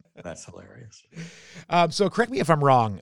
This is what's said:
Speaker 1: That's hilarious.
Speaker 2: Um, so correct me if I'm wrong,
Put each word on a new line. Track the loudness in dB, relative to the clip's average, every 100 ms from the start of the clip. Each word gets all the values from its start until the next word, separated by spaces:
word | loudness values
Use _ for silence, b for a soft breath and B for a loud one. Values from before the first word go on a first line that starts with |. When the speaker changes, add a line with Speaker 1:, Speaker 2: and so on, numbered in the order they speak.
| _ -18
Speaker 1:
That's | -16 -16
hilarious. | -16 -20 -20 -20 -20 -20 _ B -18 B B B B
Speaker 2:
Um, | 0 0
so | 0 -2
correct | 0 -2
me | -2
if | 0
I'm | 2
wrong, | 4 4 2 -4